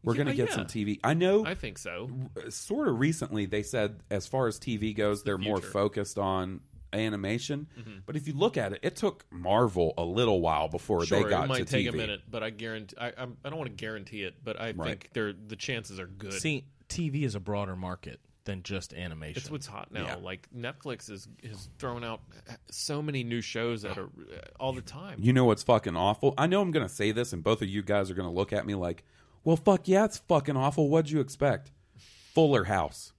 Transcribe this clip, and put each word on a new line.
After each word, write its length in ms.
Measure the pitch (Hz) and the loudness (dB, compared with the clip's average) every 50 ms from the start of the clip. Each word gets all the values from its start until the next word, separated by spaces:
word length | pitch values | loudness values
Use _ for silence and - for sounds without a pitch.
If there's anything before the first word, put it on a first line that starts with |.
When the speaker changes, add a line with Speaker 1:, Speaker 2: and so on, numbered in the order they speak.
| - | 2
Speaker 1:
We're 100 | 113 117 | 2 2
Speaker 2:
Yeah, 40 | 123 143 | 2 2
Speaker 1:
gonna 120 | 143 139 | 2 2
get 140 | 139 120 - | 2 2 0
Speaker 2:
yeah. 60 | - | 0
Speaker 1:
some 120 | - 117 | -2 -4
T 160 | - - 113 104 | -4 -4 -2 -2
V. 160 | 104 104 - - | -2 -2 0 0
I 100 | 117 156 | 2 2
know 320 | 165 175 185 196 214 214 | 4 4 6 6 4 4
Speaker 2:
I 100 | 160 185 | 2 -4
think 220 | - - 113 92 | -6 -8 -10 -10
so. 320 | - - 90 85 87 110 131 131 131 131 - - | -10 -10 -8 -8 -8 -8 -8 -8 -8 -8 -8 -10
Speaker 1:
r-, 160 | - - 113 | -12 -12 -10
sorta 400 | - - - - 208 277 302 220 | -10 -12 -6 -4 -2 0 2 2
recently 540 | 127 113 135 156 165 - - - - 107 101 | 4 4 4 2 2 0 -4 -2 -2 -2 0
they 180 | 95 104 104 104 | 0 0 -2 -2
said 380 | - - 120 104 104 104 92 - - | 0 0 0 0 0 -2 -8 -6 -4
as 180 | 101 98 - | -4 -4 -2
far 200 | - - 131 131 | -2 0 0 0
as 120 | 117 104 - | 0 -2 -4
T 180 | - 131 117 | -4 -4 -2
V 160 | 104 107 110 104 | -2 -2 -2 0
goes, 280 | 107 104 104 104 101 | 2 2 2 2 0
Speaker 2:
The 40 | - | 0
Speaker 1:
they're 100 | 107 101 | -2 -2
more 200 | 92 95 104 104 | -2 0 0 0
Speaker 2:
future. 140 | 95 85 95 | -2 -2 -2
Speaker 1:
focused 460 | 92 98 101 104 - 107 101 98 - | 0 0 0 2 0 -2 -4 -4 -2
on 440 | 107 101 95 95 95 92 92 95 - - _ - - - - - | -2 0 0 2 0 -2 -4 -6 -10 -12 _ -20 -20 -14 -6 -4
animation. 760 | 104 110 110 104 104 95 98 110 120 - - 147 139 151 156 - | -2 -2 0 -2 -2 -2 -2 -2 -2 -2 -4 -6 -6 -6 -10 -14
Speaker 2:
Mm-hmm. 140 | 123 113 113 104 95 98 | -18 -16 -16 -16 -16 -12
Speaker 1:
But 100 | - 143 | -8 -8
if 120 | 151 147 | -6 -6
you 60 | 156 143 | -4 0
look 220 | 139 190 226 - | 2 2 2 2
at 160 | 156 110 98 98 | 0 -2 -2 -4
it, 60 | - - | -2 -4
it 120 | - - | -4 -2
took 300 | - - 202 - - - _ | 0 -2 -2 -2 -2 -18 _
Marvel 600 | - 87 87 90 101 110 123 113 90 90 85 78 - | -14 -6 2 4 6 6 6 4 4 4 2 4 2
a 60 | - 85 | 0 -2
little 380 | 85 90 110 123 113 104 90 | 0 2 2 4 4 4 4
while 260 | 82 82 80 76 78 78 | 4 4 4 2 2 0
before 360 | 82 87 - - 107 85 85 | -2 -6 -2 0 2 2 2
Speaker 2:
Sure, 180 | 82 98 101 - | 4 4 2 4
Speaker 1:
they 60 | 104 | 4
got 160 | 101 85 80 | 2 2 2
Speaker 2:
it 20 | |
might 100 | - 131 127 | 0 0 -2
Speaker 1:
to 60 | - | -2
Speaker 2:
take 200 | - 139 - 98 | 0 0 0 0
Speaker 1:
T 40 | - | 0
V. 60 | - | -2
Speaker 2:
a 40 | - | -2
minute, 200 | 113 107 101 92 - - | -4 -4 -6 -8 -10 -10
but 140 | 110 117 110 | -8 -6 -6
I 80 | 110 | -6
guarantee, 440 | 110 104 113 113 110 110 104 95 - - | -8 -8 -10 -8 -8 -10 -12 -14 -10 -8
I, 140 | 120 120 - | -8 -8 -8
I'm, 200 | - 127 123 117 - - | -8 -12 -12 -12 -12 -12
I 60 | 139 | -10
don't 80 | 151 | -10
wanna 120 | 165 147 123 | -8 -8 -10
guarantee 520 | 104 92 113 110 110 104 95 - 110 107 98 | -10 -8 -8 -8 -8 -10 -10 -12 -10 -8 -8
it, 120 | 90 - - - | -8 -10 -10 -10
but 160 | 117 107 - | -8 -8 -6
I 100 | 113 113 | -6 -6
Speaker 1:
Right. 160 | 98 90 80 78 | -6 -4 -4 -4
Speaker 2:
think 200 | - - - - _ | -6 -8 -10 -8 _
they're, 200 | 120 110 104 98 | -4 -4 -4 -6
the 220 | 87 107 104 113 | -8 -14 -16 -12
chances 440 | 101 - - 131 113 110 - 98 92 | -10 -6 -6 -6 -6 -6 -10 -12 -12
are 80 | 92 | -12
good. 260 | 90 95 98 107 98 98 | -12 -12 -12 -10 -8 -6
Speaker 3:
See, 320 | 95 - 160 147 131 - - _ _ _ | -2 -2 -2 -2 -2 -6 -12 _ _ _
T 220 | _ - - 170 151 | _ -6 -4 -2 -2
V 140 | 135 147 147 | 0 0 -2
is 100 | 127 101 | -2 -2
a 40 | 101 | -4
broader 360 | 90 98 104 101 101 95 92 | -4 -4 -2 -2 -2 -4 -6
market 440 | 92 92 90 90 - - - 62 - _ _ _ _ _ | -6 -6 -6 -8 -8 -10 -16 -16 -16 _ _ _ _ _
than 180 | 107 98 92 | -8 -8 -8
just 320 | 87 - 101 95 - - - | -6 -6 -8 -8 -8 -8 -10
animation. 480 | 78 90 87 80 78 78 76 78 - | -10 -8 -8 -8 -8 -10 -10 -10 -10
Speaker 2:
It's 80 | 139 143 | -10 -8
what's 160 | 151 139 139 | -10 -10 -10
hot 260 | - 107 - - - | -10 -12 -14 -14 -10
now. 120 | - 107 95 | -8 -8 -6
Speaker 1:
Yeah. 100 | - - | -6 -8
Speaker 2:
Like, 300 | 92 95 92 95 - - _ - | -8 -8 -10 -12 -12 -14 _ -14
Netflix 540 | 123 117 123 139 143 - 147 123 - - - | -10 -10 -10 -10 -10 -10 -10 -10 -10 -10 -14
is, 180 | 104 98 - - - - | -14 -14 -14 -18 -20 -18
is 260 | - 113 107 95 95 - - - | -16 -14 -14 -14 -16 -18 -12 -8
throwing 240 | - 127 120 120 120 | -6 -6 -6 -6 -6
out 180 | 117 113 - - - - - - - 117 - _ - | -8 -8 -8 -10 -20 -20 -20 -18 -18 -18 -18 _ -14
so 320 | - - - - 147 147 | -10 -8 -6 -4 -4 -4
many 220 | 147 151 143 135 120 | -4 -4 -4 -4 -2
new 180 | 117 117 120 | -2 -2 -2
shows 400 | 110 - - 113 117 120 120 110 | -4 -4 -4 -2 0 0 -2 -2
that 160 | 101 98 95 | -4 -8 -8
are, 60 | 98 92 | -8 -8
uh, 320 | - - - - - - - - - - - | -10 -12 -18 -18 -16 -16 -16 -16 -18 -10 -4
all 120 | 131 131 | -4 -4
the 120 | 131 127 - | -4 -4 -8
time. 340 | - - 135 - 202 156 104 | -12 -14 -14 -14 -12 -8 2
Speaker 1:
You 140 | 101 120 127 | 4 6 6
know 120 | 131 123 | 8 8
what's 180 | 120 107 - - | 8 6 4 6
fucking 320 | - 120 107 - 104 87 | 6 6 6 6 0 0
awful? 380 | 82 90 101 107 - - 139 139 | 2 4 4 4 6 4 4 4
I 80 | - 143 | 4 4
know 160 | 175 180 202 | 4 4 4
I'm 80 | 202 180 | 4 4
gonna 180 | 156 160 117 | 2 0 0
say 240 | 90 - - 104 107 | 0 -2 0 0 2
this, 220 | 104 113 123 - - | 2 2 0 -2 -4
and 100 | 87 78 | -2 2
both 200 | 104 113 107 113 | 2 2 2 0
of 60 | 95 | -2
you 120 | 98 104 | -2 -4
guys 300 | 95 95 101 101 98 95 | 0 2 2 2 2 0
are 20 | 90 | -2
gonna 180 | 92 92 85 | -4 -4 -2
look 220 | 85 90 101 - 104 | 0 0 0 0 0
at 100 | 104 - | -2 -2
me 80 | 104 101 | -2 -2
like, 280 | 98 87 87 87 - - _ _ _ _ _ _ _ _ | -2 -2 -2 -4 -6 -10 _ _ _ _ _ _ _ _
"Well, 140 | 160 165 | 2 2
fuck 300 | 160 - 208 196 180 - | 6 6 6 6 6 6
yeah, 180 | 180 185 196 214 | 4 6 6 6
it's 140 | 208 - - | 4 0 -8
fucking 360 | _ - 175 151 139 151 139 | _ 2 2 2 4 2 0
awful. 340 | 131 131 143 143 139 156 139 | 2 2 2 4 4 4 6
What'd 200 | 151 160 160 143 | 6 4 4 4
you 120 | 151 156 | 0 0
expect?" 500 | 127 135 - - 143 139 113 92 - - _ _ _ _ _ - - - - - - - - | 0 -2 -2 0 0 2 2 0 -4 -14 _ _ _ _ _ -20 -20 -20 -20 -20 -20 0 4
Fuller 280 | 156 160 147 139 113 92 | 6 6 8 6 4 4
House. 460 | 90 104 95 80 71 - - - - _ | 4 2 2 2 0 -4 -10 -16 -16 _